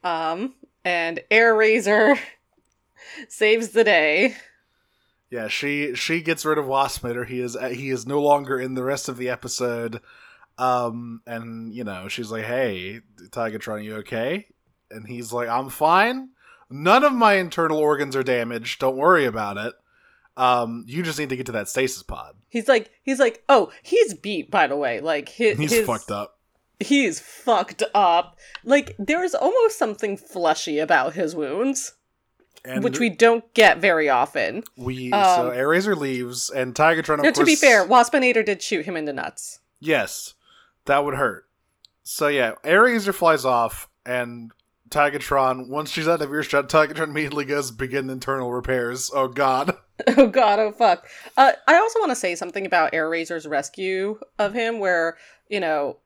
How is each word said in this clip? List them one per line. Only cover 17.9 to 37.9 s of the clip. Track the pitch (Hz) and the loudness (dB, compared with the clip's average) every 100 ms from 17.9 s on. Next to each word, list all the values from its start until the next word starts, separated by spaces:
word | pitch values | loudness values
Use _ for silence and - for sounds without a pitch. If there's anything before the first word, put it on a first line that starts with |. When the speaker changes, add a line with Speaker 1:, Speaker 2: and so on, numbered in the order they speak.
| 143 143 135 | 2 0 -2
Speaker 2:
are | |
damaged. | 131 123 117 117 113 - | 0 0 -2 -6 -8 -2
Don't | 135 131 | -2 2
worry | 156 180 131 | 4 4 4
about | 110 104 101 | -2 -6 -6
it. | 113 - _ _ _ _ _ - | -8 -10 _ _ _ _ _ -2
Um, | 127 123 117 117 113 | 2 2 0 -8 -10
you | 143 | -6
just | 170 151 | -6 -4
need | 147 | -6
to | 127 | -6
get | 127 | -6
to | |
that | 113 101 | -6 -4
stasis | - 131 - | -2 -2 -4
pod." | - 90 73 - _ | -12 -14 -14 -20 _
Speaker 1:
He's | 240 220 | -6 2
like, | 240 220 _ | 0 0 _
he's | - 262 | -6 0
like, | 254 226 - | 0 0 4
"Oh, | 269 185 - | 4 4 -6
he's | - 403 427 | -2 2 2
beat, | 180 202 190 139 | -2 -8 -8 -4
by | 202 147 | 0 0
the | 139 | 0
way. | 139 117 | -2 -4
Like, | 156 151 - - | -4 -4 -6 -2
hi-, | 226 113 | 0 0
Speaker 2:
He's | 151 | 0
Speaker 1:
his, | 233 214 | 0 0
Speaker 2:
fucked | 110 - | -4 -6
up. | 101 104 _ _ _ _ _ | -8 -8 _ _ _ _ _
Speaker 1:
he's | - 285 240 156 | 0 0 0 -4
fucked | - - - 214 170 - 202 208 | -14 -10 0 0 0 -6 -2 2
up." | 190 170 175 _ - - | 4 2 -2 _ -20 -16
Like, | - 285 277 - | 0 2 2 -10
there's | 202 320 359 | -4 -2 -2
almost | - 294 494 453 453 | 0 0 2 2 2
something | 226 208 214 196 | -4 -2 -6 -6
fleshy | - 185 170 156 - 147 | -10 -2 0 0 -2 -4
about | 156 165 131 | 2 2 0
his | 160 165 165 | -4 -6 -4
wounds, | 143 160 262 269 - _ _ _ _ _ _ _ | -6 -4 -4 -4 -10 _ _ _ _ _ _ _
Speaker 2:
And | - 131 | -8 -4
Speaker 1:
which | 226 254 | -4 0
we | 240 | -2
don't | 170 233 233 - - | 4 4 4 -2 6
get | 208 170 | 6 6
very | 196 165 151 | 2 2 2
often. | 127 135 - 95 143 - - | 2 2 -2 -4 -6 -12 -12
Speaker 2:
we, | 123 127 123 | -10 -8 -2
Speaker 1:
Um, | 202 190 180 | 2 4 4
Speaker 2:
so | 123 | 2
Airazor | 123 139 170 202 180 | 0 2 2 2 -2
leaves, | 139 127 123 123 - | -2 -4 -6 -8 -6
and | 139 127 120 | -4 -4 2
Tigatron, | 156 165 165 151 | 4 4 0 2
of | |
Speaker 1:
no, | 285 | 2
Speaker 2:
course, | - | 4
Speaker 1:
to | 311 | 4
be | 302 | 6
fair, | 285 226 | 6 6
Waspinator | 180 | 6